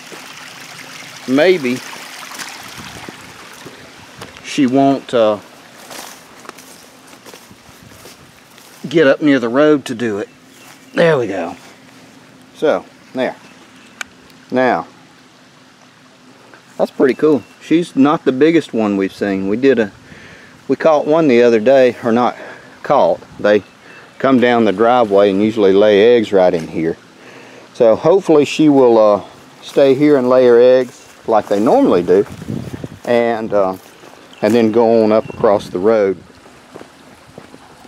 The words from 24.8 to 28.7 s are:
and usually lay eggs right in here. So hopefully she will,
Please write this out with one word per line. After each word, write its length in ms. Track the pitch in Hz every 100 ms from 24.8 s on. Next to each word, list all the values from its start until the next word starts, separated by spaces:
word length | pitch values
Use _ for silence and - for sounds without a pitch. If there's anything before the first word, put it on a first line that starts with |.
| 117 123 110 98 104
and 140 | 95
usually 280 | 110 107 98
lay 440 | 95 107 101 113 120
eggs 180 | 104
right 180 | 95 90
in 180 | 87 80
here. 280 | 85 80 71 - - - - - - - -
So 200 | 117 107
hopefully 500 | 160 190 - 151 135
she 240 | -
will, 280 | 156